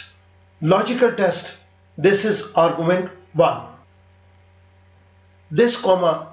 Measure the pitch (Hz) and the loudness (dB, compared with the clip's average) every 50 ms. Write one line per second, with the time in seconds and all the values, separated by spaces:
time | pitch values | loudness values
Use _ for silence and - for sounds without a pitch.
0 | - - _ _ _ _ _ _ _ _ _ - 156 160 190 196 233 247 240 247 | -16 -18 _ _ _ _ _ _ _ _ _ -4 0 2 2 2 0 -2 -2 0
1 | 254 226 - - 196 175 170 - - - - - _ _ _ _ _ _ _ - | 0 0 2 0 -2 -2 -2 -4 -8 -12 -16 -20 _ _ _ _ _ _ _ 0
2 | 147 196 202 202 - 214 - - - - - 170 165 165 151 165 165 170 180 185 | 2 2 2 2 0 -2 -4 -4 -8 -4 0 2 2 2 0 0 0 0 0 0
3 | 180 - - - - _ - 151 170 143 104 - - - - - _ _ _ _ | -2 -6 -12 -18 -20 _ 0 2 2 2 0 -4 -10 -16 -20 -20 _ _ _ _
4 | _ _ _ _ _ _ _ _ _ _ _ _ _ _ _ _ _ _ _ _ | _ _ _ _ _ _ _ _ _ _ _ _ _ _ _ _ _ _ _ _
5 | _ _ _ _ _ _ _ _ _ - 156 175 240 240 233 - - 185 185 180 | _ _ _ _ _ _ _ _ _ -6 0 0 0 0 0 -2 0 0 2 2
6 | 175 165 151 - - - | 2 0 0 -2 -6 -6